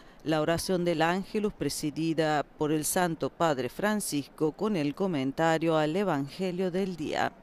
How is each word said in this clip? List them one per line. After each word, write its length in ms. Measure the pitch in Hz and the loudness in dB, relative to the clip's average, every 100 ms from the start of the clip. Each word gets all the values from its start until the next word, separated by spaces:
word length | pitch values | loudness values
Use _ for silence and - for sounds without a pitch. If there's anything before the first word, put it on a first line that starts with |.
| - - | -20 -8
La 180 | 135 156 | -2 0
oración 420 | 151 170 - 185 | 2 0 0 0
del 200 | 175 160 | 2 2
Ángelus 500 | 165 185 185 214 208 | 2 2 -2 -2 -2
presidida 880 | - 143 - 151 147 165 156 156 151 - - | -2 -4 -2 -4 -2 0 2 2 2 -2 -2
por 140 | 151 | 0
el 120 | 156 | 0
Santo 460 | 151 190 180 160 135 | 0 0 0 0 -4
Padre 400 | - 165 131 123 | 0 0 2 -2
Francisco 840 | - 202 214 - 147 131 - 151 | -2 -2 0 -2 -4 -4 -2 -2
con 220 | - 214 185 | 0 -2 0
el 200 | 143 143 | -2 -2
comentario 800 | 190 151 131 135 165 160 165 156 | -2 0 -2 2 2 2 2 2
al 180 | 151 180 | 2 0
Evangelio 760 | 196 143 143 - 185 175 185 | 0 -2 -4 -4 -4 -2 -2
del 240 | 180 196 170 | -2 -2 -4
día. 360 | 123 69 110 - | -4 -2 -2 -4